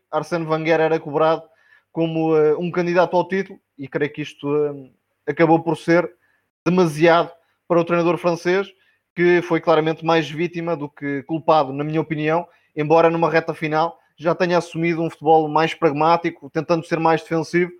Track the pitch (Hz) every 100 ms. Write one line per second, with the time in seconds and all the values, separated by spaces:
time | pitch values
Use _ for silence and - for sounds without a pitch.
0 | _ 151 151 175 156 160 160 160 160 160
1 | 160 147 160 160 - _ _ _ _ 165
2 | 165 160 160 156 151 147 180 180 175 175
3 | 208 180 170 190 190 196 _ - 131 160
4 | 143 147 147 - 143 147 147 143 131 _
5 | _ _ - 143 165 165 165 156 - 170
6 | 170 - _ _ _ _ - 185 170 147
7 | 170 170 151 - _ _ - 170 170 175
8 | 170 160 175 165 175 185 196 _ _ _
9 | _ - 175 175 170 165 165 156 156 160
10 | 165 165 143 151 175 170 165 156 143 -
11 | 143 143 123 160 151 156 135 139 151 156
12 | 156 156 151 165 175 _ _ - 151 165
13 | 165 170 165 160 165 156 156 156 165 -
14 | _ - 156 160 180 175 170 160 170 165
15 | 165 - 147 160 156 151 160 - 165 143
16 | 156 170 170 160 139 160 156 170 160 165
17 | 165 160 - 165 156 170 180 175